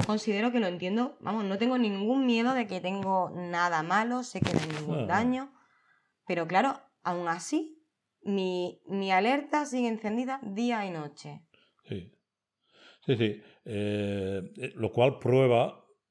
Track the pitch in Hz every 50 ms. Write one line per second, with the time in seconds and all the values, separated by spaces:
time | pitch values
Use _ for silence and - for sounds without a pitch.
0 | 180 - 214 214 - 220 202 202 220 247 240 247 214 180 180 170 175 185 202 226
1 | 247 277 - - - - 202 226 208 190 190 196 226 247 254 254 240 214 202 196
2 | 202 214 254 277 269 254 233 226 233 240 262 254 233 202 185 180 175 180 185 196
3 | 196 190 190 185 180 160 165 170 180 175 175 170 175 175 170 160 156 165 185 208
4 | 226 240 247 254 254 - - 185 - - 170 160 156 160 156 151 151 147 165 151
5 | 120 101 175 202 233 247 254 262 269 277 - _ _ _ _ _ _ _ _ _
6 | _ _ _ _ _ - 185 170 165 165 180 190 233 269 - - - _ _ _
7 | - 180 180 175 175 170 165 175 - - - 320 311 - - - _ _ _ _
8 | _ _ _ _ - - 196 196 190 185 180 180 180 175 175 - _ - 196 196
9 | 196 190 190 185 196 233 269 285 294 294 - 302 196 - 247 254 247 233 226 220
10 | - 208 214 240 254 247 262 269 262 208 196 202 240 240 240 220 202 196 175 160
11 | 151 147 147 - - 139 147 160 - _ _ _ _ _ _ _ _ - 123 98
12 | 87 110 - _ _ _ _ _ _ _ _ _ _ _ _ _ - - - _
13 | _ - 135 110 117 107 101 - - - - _ _ - 110 101 104 104 104 104
14 | 101 101 101 101 95 95 98 95 90 - - - 127 131 - - 113 104 - -
15 | 120 139 135 - - 120 123 131 135 127 120 117 135 - - - - _ _ _
16 | _ _